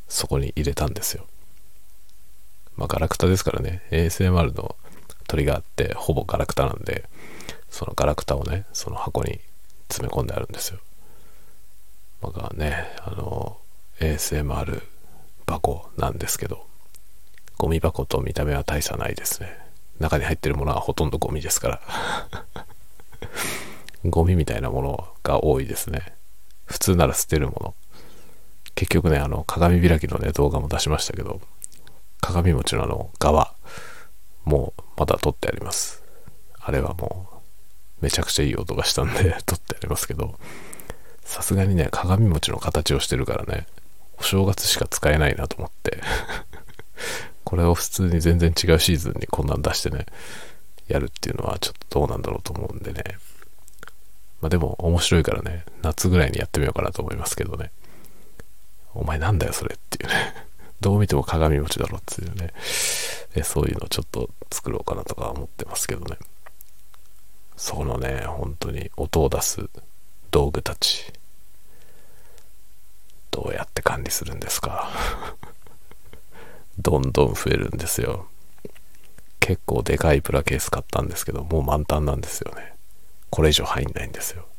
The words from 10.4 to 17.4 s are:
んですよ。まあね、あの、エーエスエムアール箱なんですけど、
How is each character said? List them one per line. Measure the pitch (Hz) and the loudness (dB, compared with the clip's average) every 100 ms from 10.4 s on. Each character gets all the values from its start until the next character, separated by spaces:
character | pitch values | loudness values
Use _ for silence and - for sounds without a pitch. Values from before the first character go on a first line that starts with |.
| - | -4
ん | |
で | - | -4
す | - | -6
よ。 | 90 - - - - - - - - - - - - - - | -6 -8 -10 -8 -8 -8 -10 -10 -10 -10 -8 -8 -8 -8 -6
ま | - | -6
あ | 85 - | -4 -6
ね、 | - 76 69 - - 80 | -2 -2 -2 -4 -6 -6
あ | |
の、 | - - - - - - - - - | -4 -4 -4 -4 -6 -8 -8 -8 -2
エ | 80 | 0
ー | 76 | 0
エ | |
ス | - 76 | 0 0
エ | |
ム | 71 | 0
ア | 71 | 0
ー | 73 | -2
ル | - - - - - - - - | -4 -6 -8 -8 -8 -10 -4 -2
箱 | - - - - - | 0 0 0 -4 -2
な | - | 0
ん | - | 0
で | - | -2
す | - | -2
け | - | -2
ど、 | - - - - - - - - - | -4 -8 -10 -8 -8 -8 -8 -8 -8